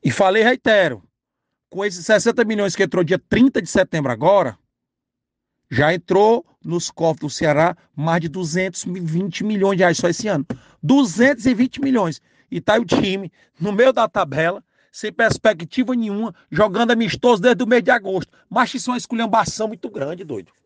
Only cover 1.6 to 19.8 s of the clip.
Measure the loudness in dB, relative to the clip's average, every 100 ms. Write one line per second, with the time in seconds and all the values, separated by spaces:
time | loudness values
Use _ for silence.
1.6 | _ -6 -6 -6 0 2 2 0 0 0
2.6 | -2 0 0 0 0 -2 _ 4 4 2
3.6 | -2 0 0 0 -4 0 2 2 2 -6
4.6 | _ _ _ _ _ _ _ _ _ _
5.6 | _ 0 0 0 0 2 4 2 -2 _
6.6 | -6 -6 -6 -4 -2 -2 -8 -4 0 2
7.6 | 0 -2 _ -6 -2 -2 -2 -6 -4 -4
8.6 | -4 -6 -10 -8 -4 -4 -4 -6 -4 0
9.6 | 0 2 2 2 -2 -2 -2 -4 -4 -10
10.6 | _ _ 2 4 4 2 2 2 0 0
11.6 | 0 -2 -2 0 -2 -6 _ _ _ -8
12.6 | 0 0 2 0 0 -2 -8 _ _ _
13.6 | -4 2 2 4 0 0 -2 -2 -2 -4
14.6 | _ _ _ -12 -12 0 0 2 0 0
15.6 | -4 -4 -2 -2 -2 -4 -6 -10 _ 0
16.6 | 0 2 0 0 0 0 2 4 2 2
17.6 | 2 0 2 0 0 -6 -6 _ _ -2
18.6 | -2 -4 -6 -6 -6 -6 0 0 0 -4
19.6 | -8 -8